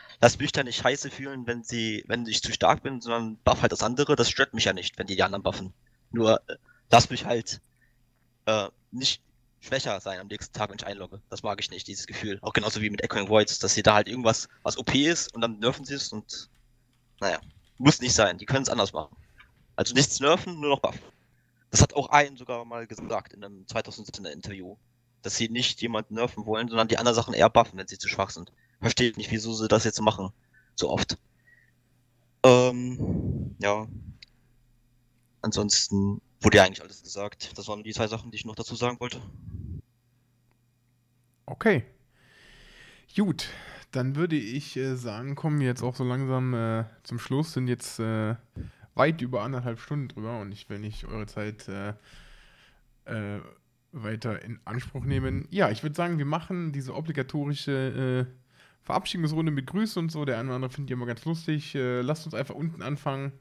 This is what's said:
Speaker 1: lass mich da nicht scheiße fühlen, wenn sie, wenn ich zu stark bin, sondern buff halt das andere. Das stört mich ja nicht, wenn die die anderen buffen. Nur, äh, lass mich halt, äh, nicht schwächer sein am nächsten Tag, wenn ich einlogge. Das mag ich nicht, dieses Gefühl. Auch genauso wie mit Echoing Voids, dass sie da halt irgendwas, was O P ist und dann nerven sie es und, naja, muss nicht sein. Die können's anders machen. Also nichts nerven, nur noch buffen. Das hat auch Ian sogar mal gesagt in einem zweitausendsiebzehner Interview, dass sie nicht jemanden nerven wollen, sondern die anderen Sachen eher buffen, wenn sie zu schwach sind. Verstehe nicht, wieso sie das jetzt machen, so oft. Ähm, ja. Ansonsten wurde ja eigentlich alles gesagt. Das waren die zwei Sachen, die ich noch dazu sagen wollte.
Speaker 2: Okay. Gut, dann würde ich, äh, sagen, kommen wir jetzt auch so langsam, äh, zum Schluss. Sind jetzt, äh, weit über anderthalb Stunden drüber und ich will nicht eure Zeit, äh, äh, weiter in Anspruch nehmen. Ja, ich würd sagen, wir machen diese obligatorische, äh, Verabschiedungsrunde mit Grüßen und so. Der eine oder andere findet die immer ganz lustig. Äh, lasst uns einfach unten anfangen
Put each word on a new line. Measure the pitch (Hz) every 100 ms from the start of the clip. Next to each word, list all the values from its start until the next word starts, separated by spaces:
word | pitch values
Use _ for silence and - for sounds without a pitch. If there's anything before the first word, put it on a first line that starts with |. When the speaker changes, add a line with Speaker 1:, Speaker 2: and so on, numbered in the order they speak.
| - -
Speaker 1:
lass | 123 -
mich | 143
da | -
nicht | 127 -
scheiße | 127 139 139
fühlen, | - 135 135 120
wenn | 117
sie, | 113 117 113 107 -
wenn | 101 113
ich | 107
zu | -
stark | - 107 -
bin, | 139 131
sondern | 117 117 110 110
buff | - 127
halt | 117
das | 101
andere. | 107 127 143 143
Das | 117
stört | - 135
mich | 113 104
ja |
nicht, | 95 90 -
wenn | 104
die | 92
die |
anderen | 92 98
buffen. | 92 - 92 - _ _ _
Nur, | 117 110 110 -
äh, | - _ _ _
lass | 117 -
mich | 123 -
halt, | 120 - - - _ _ _ _ _ _ _ -
äh, | 107 98 - _
nicht | 120 131 - _ _ _ _
schwächer | - 135 131 98
sein | 95 92
am | 101
nächsten | 104 -
Tag, | - 107
wenn | 104
ich | 101
einlogge. | 101 90 98 -
Das | 107
mag | 107 101
ich | -
nicht, | 90 -
dieses | 101 -
Gefühl. | - 107 98
Auch | 110
genauso | - 107 107
wie | 107
mit | 104
Echoing | - 107 101
Voids, | 107 104 -
dass | 101
sie | -
da | 107 104
halt | 104
irgendwas, | 127 117 110 - _
was | - -
O |
P | 120 131 151
ist | 165 - 117
und |
dann | 117 107
nerven | 117 - 135
sie | 71
es | -
und, | 107 - - - _ _ _ _ _ _ _
naja, | 98 80 - - _ -
muss | 131 -
nicht | 127
sein. | 120 101 87
Die | -
können's | 135 131
anders | 101 98
machen. | - 76 - - - - _ _ -
Also | -
nichts | 127 143 -
nerven, | 139 175 - 165
nur | 147
noch | 139
buffen. | - - - - _ _ _ _ _
Das | -
hat | -
auch | 143 139
Ian | 147 143 127
sogar | 123 120
mal | 117 120 117
gesagt | 107 - 107 -
in | 101
einem | 101 98 98
zweitausendsiebzehner | 113 110 107 104 - 92
Interview, | 73 - 95 90 101 _ _ _ _
dass | - -
sie | 113
nicht | 120 120 -
jemanden | 113 110 107
nerven | 110 120 - 110
wollen, | 110 117
sondern | 113 113
die | 110
anderen | 120 113
Sachen | 113
eher | - 110
buffen, | 117 117 95
wenn | 95
sie | 101
zu | -
schwach | - 95
sind. | - 87 _ _ _
Verstehe | 120 - 123 110
nicht, | 101
wieso | 110 110
sie | 110 107
das | 107
jetzt | 110 -
machen, | 110 101 95 - _ _ _ -
so | -
oft. | - - - _ _ _ _ _ _ _ _ _ _ _ _
Ähm, | 131 123 127 123 123 123 - - - - - -
ja. | 101 104 107 - - - - _ _ _ _ _ _ _ _ _ _ _
Ansonsten | 101 - 104 - - 101 98 101 - _
wurde | 110 101
ja |
eigentlich | 95 95
alles | 82 -
gesagt. | - 101 101 - - -
Das | 98
waren | 104
die | 107
zwei | 107 110
Sachen, | 110 117
die | 110
ich | 113
noch | 107
dazu | 113 120
sagen | 123 123
wollte. | 123 - - - - - - - - _ _ _ _ _ _ _ _ _ _ _ _ _ _ _ -
Speaker 2:
Okay. | 123 220 165 - _ _ _ _ - - - - - - - _ -
Gut, | 202 - - - - - -
dann | 131 127 139
würde | 175 151
ich, | 104 135 143 127
äh, | 135 131
sagen, | 120 107 131 143
kommen | 160 151
wir | 131
jetzt | 120
auch | 117 123
so |
langsam, | 123 127 131 131 127
äh, | 120 113 113 113 -
zum | - 120
Schluss. | - 135 156
Sind | - 127
jetzt, | 120 - -
äh, | 113 110 110 117 - - - - -
weit | - 143 160
über | 123 123
anderthalb | 113 131 123 113
Stunden | - 147 131
drüber | - 110 117
und | 101
ich | 107 -
will | 104
nicht | 107 107 -
eure | 110 104
Zeit, | - 107 107 -
äh, | 98 101 107 - - - - - - - _ _ _
äh, | - 113 101 104 - - _ _ _
weiter | 147 107 110 113 104
in | 110 117
Anspruch | - 120 - 139
nehmen. | 123 135 131 - -
Ja, | 190 147
ich | 107
würd | 151 147
sagen, | 175 165
wir | 139
machen | 160 160 180 165
diese | 143 131 -
obligatorische, | 160 151 127 151 143 143 - 135 131 135 131 127 127
äh, | - _ _ - _
Verabschiedungsrunde | - 208 202 180 156 156 160
mit | 143 127
Grüßen | 185 220 185
und | 165
so. | 160
Der | 143 113
eine | 131
oder | 127
andere | 131
findet | 135 135
die |
immer | 123 120
ganz | 117 160
lustig. | 165 165 151 - 143
Äh, | 127 123
lasst | 123 160 160
uns | 113
einfach | 135 -
unten | 160 165
anfangen | - 143 147 135 139 135